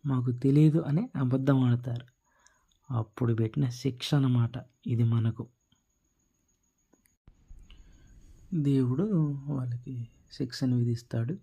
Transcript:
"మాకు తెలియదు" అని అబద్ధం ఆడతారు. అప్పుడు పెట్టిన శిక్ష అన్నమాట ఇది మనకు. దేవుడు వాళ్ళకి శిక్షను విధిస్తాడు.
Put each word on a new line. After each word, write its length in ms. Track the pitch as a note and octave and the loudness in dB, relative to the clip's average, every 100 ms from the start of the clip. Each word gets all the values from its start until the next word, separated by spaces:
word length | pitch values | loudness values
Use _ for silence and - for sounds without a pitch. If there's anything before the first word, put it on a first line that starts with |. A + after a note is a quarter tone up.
| C#3+ | -2
"మాకు 260 | C3 B2 | -2 -2
తెలియదు" 460 | B2 C3+ C#3+ D#3 D#3 | 0 2 6 6 4
అని 300 | D3+ D3+ B3 - | 0 -2 -2 -2
అబద్ధం 440 | B2+ C3 C3+ C3+ | 0 0 2 4
ఆడతారు. 500 | B2+ A#2+ B2 A#2+ - _ _ _ _ _ _ _ _ | 4 2 -2 -8 -10 _ _ _ _ _ _ _ _
అప్పుడు 440 | B2 A2 - A#2 | -6 -6 -4 -2
పెట్టిన 340 | A2+ A2+ D3 C3+ | 0 -2 -2 -4
శిక్ష 460 | A#2+ C3+ B2 - | -2 -6 -6 -2
అన్నమాట 380 | D3 C3+ B2 A#2 - - _ - | 2 2 2 0 -4 -14 _ -4
ఇది 180 | A#2 | 0
మనకు. 420 | A#2 A#2 A2+ - - _ _ _ _ _ _ _ _ _ _ _ _ _ _ _ _ _ - _ _ - - - - - - - - - - | 2 2 0 -4 -14 _ _ _ _ _ _ _ _ _ _ _ _ _ _ _ _ _ -20 _ _ -20 -20 -20 -20 -20 -20 -20 -20 -20 -6
దేవుడు 760 | F3 C#3+ C3+ B2+ C3 G#3 F#3 D3+ C#3+ C#3 | -2 2 4 2 0 0 2 0 -2 -6
వాళ్ళకి 600 | C#3 B2 A#2+ - B2+ A#2 _ _ | -4 -4 -6 -8 -10 -10 _ _
శిక్షను 440 | - B2+ - C3 B2 | -8 -8 -2 0 2
విధిస్తాడు. 640 | A#2+ A#2+ - A#2 A#2 F#3+ | 0 -2 -4 -4 -4 -6